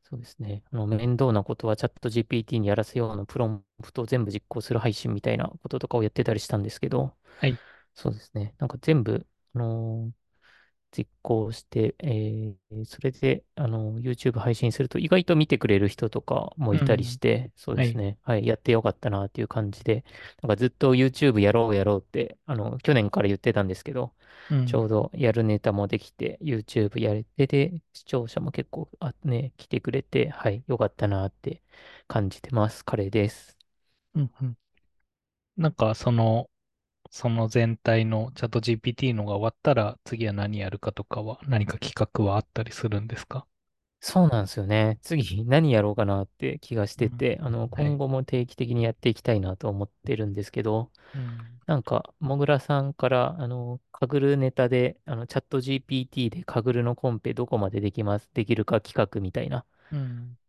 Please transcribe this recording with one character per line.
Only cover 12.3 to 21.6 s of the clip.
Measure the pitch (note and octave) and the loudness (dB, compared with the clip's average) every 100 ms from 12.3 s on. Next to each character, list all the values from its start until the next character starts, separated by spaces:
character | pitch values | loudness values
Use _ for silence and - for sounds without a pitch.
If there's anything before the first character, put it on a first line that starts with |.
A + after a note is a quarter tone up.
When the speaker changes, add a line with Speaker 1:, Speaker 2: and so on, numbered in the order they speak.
| A2 G#2+ G2 _ | -6 -8 -12 _
Speaker 1:
ー、 | G#2+ | -12
そ | A2 - | -12 -6
れ | C3+ | -6
で、 | B2+ C3+ C3 _ - | 0 0 0 _ -6
あ | B2+ | -4
の | A2 A2 A2 | -2 -4 -4
ー、 | |
YouTube | B2+ B2 C3 A#2 | -6 -2 0 0
配 | A#2+ | 0
信 | A#2 A#2+ | 2 0
す | - | 0
る | B2+ | -2
と | - | 0
意 | D#3 | 2
外 | F#3 | 2
と | F3 | 6
見 | E3 D#3 | 4 4
て | C3+ | 2
く | A2 | 4
れ | G2 | 4
る | G2+ | 4
人 | - A2+ | 0 -4
と | G#2+ | -4
か | - B2+ G#2 - | -2 -4 -4 -4
も | B2 | 0
い | G#2 | 4
た | C3+ | 4
り | A#2 | 4
し | A#2+ B2 | 2 0
て、 | B2 A2+ | 2 2
Speaker 2:
う | B2 | -2
ん。 | _ | _
Speaker 1:
そ | - | -6
う | |
で | B2 B2 | 0 0
す | A#2 | 0
ね。 | G2+ G#2 | -4 -4
Speaker 2:
は | - A2 | -2 0
い。 | |
Speaker 1:
は | |
い。 | A#2 | 0
や | |
っ | A2+ | 0
て | - | 2
よ | A2+ | 2
か | A2 | 2
っ | - | -2
た | - | -2
な | G2+ | -2
っ | G2 | -4
て | - | -4
い | |
う | A2+ | -4
感 | - G#2 | -2 -4
じ | G2 | -4
で、 | - A2 - - - - | -2 -2 -2 -20 -20 -10
な | A#2 | -2
ん | |
か | |
ず | G2+ B2 | 2 2
っ | |
と | _ C#3 | _ 4
YouTube | B2+ C3 B2+ D3 G#2+ | 6 4 4 4 6
や | G2+ | 6
ろ | A2+ | 6